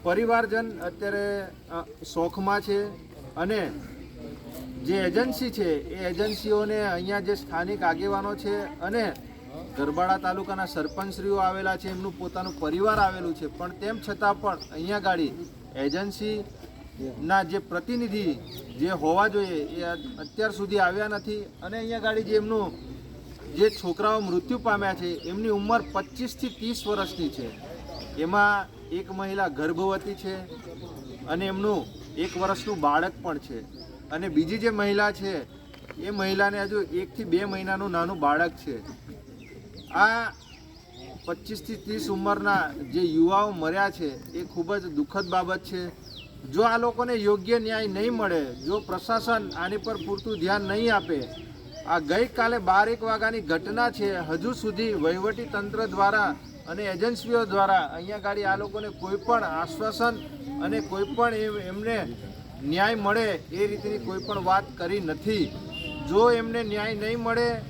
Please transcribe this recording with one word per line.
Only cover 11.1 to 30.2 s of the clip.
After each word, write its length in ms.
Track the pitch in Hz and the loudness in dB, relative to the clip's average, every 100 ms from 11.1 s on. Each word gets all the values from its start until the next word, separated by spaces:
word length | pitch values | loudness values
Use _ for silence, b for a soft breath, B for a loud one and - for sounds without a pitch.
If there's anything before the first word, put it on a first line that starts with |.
| 190 190 196 | -4 0 4
આવેલા 420 | 185 190 190 185 | 4 2 0 -2
છે, 120 | 190 | -4
એમનું 280 | 185 190 180 | -4 -6 -6
પોતાનું 420 | 180 180 185 147 | -6 -6 -6 -4
પરિવાર 400 | 156 170 208 214 | -2 2 4 6
આવેલું 340 | 196 185 175 | 4 2 -4
છે, 140 | 156 151 | -4 -6
પણ 220 | - 175 | -6 -8
તેમ 300 | - 202 226 196 | -6 -6 -6 -6
છતાં 320 | 196 208 202 | 2 2 4
પણ 160 | 208 170 - | 0 -2 -8
અહીંયા 280 | 156 175 208 | -8 -2 0
ગાડી 320 | 190 180 147 160 170 - - 131 | 2 2 0 -2 -12 -14 -12 -2
એજન્સીના 1700 | 139 165 202 - 214 214 202 - - - - - 131 117 151 196 | 0 0 -4 -4 -4 -4 -6 -14 -18 -16 -18 -10 -8 -6 2 2
જે 160 | 175 185 | 4 -2
પ્રતિનિધિ 720 | - 170 170 240 233 208 185 123 - - - 120 | -2 -6 -2 -2 0 0 0 -2 -6 -12 -12 -2
જે 100 | 160 | 0
હોવા 380 | 175 156 175 208 | 2 4 6 4
જોઈએ, 320 | 202 196 165 | 4 0 -2
એ 200 | 147 165 175 170 143 - | -4 -4 -4 -4 -8 -10
અત્યાર 320 | 156 - 214 | -10 -2 -2
સુધી 260 | 196 202 202 | 0 0 4
આવ્યા 300 | 180 190 214 | 4 4 -2
નથી 360 | 208 208 214 196 - | -2 -4 -6 -8 -12
અને 140 | 180 226 | -8 -6
અહીંયા 220 | 226 226 | -4 -2
ગાડી 240 | 220 220 | 0 0
જે 120 | 208 214 | 2 2
એમનું, 360 | 214 220 185 - - - - - - - - - | 4 0 0 -4 -12 -14 -14 -16 -16 -16 -10 4
જે 140 | 214 | 4
છોકરાઓ 500 | 214 180 165 214 220 | 4 -4 2 4 4
મૃત્યુ 400 | 196 175 - 247 | 2 0 0 0
પામ્યા 340 | 233 202 196 | 2 2 2
છે, 200 | 180 175 165 156 | 0 -4 -4 -4
એમની 200 | 190 220 | -2 0
ઉંમર 320 | 202 208 233 - | 2 4 2 4
પચીસથી 580 | 196 196 254 247 - 254 | -2 -4 -6 -6 -4 -6
ત્રીસ 380 | - 220 233 208 | -4 -4 -4 0
વર્ષની 420 | 202 185 180 151 | 0 0 -2 -4
છે. 200 | 135 117 104 - - - - - 143 | -2 -8 -8 -12 -12 -12 -10 -10 -2
એમાં 460 | 160 202 208 202 185 - - 170 | 2 6 6 4 0 -12 -6 -6
એક 160 | 190 | -4
મહિલા 360 | 190 190 196 185 | -6 -4 0 0
ગર્ભવતી 680 | 139 156 170 190 190 208 | 0 0 2 2 0 -4
છે 220 | 196 | -6